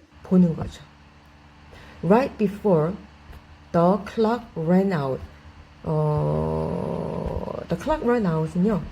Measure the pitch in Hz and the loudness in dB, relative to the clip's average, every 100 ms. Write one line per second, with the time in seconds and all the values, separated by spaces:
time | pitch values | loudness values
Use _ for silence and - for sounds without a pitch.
0 | - - - 185 175 147 - - - - | -18 -20 2 4 4 2 -8 -12 -20 -20
1 | - - - - - - - - - - | -20 -20 -20 -20 -20 -20 -20 -20 -20 -8
2 | 165 220 277 - 208 - 214 165 156 208 | 2 4 2 0 -2 0 2 4 2 -2
3 | - - - - - - - 175 170 202 | -12 -20 -20 -20 -20 -20 -4 2 4 2
4 | 185 220 220 240 - - 160 180 196 170 | -2 0 0 0 -6 -6 2 4 4 0
5 | 135 131 - - - - - - - 151 | -2 -4 -8 -18 -20 -20 -20 -12 -4 0
6 | 151 151 151 156 156 160 165 175 - - | 2 2 0 0 -2 -2 -2 -4 -4 -6
7 | 160 - - - - - - 175 269 311 | -6 -6 -6 -6 -6 -8 -6 -6 -2 -2
8 | 233 240 190 160 156 180 202 185 - | 0 0 2 0 -2 0 2 0 -4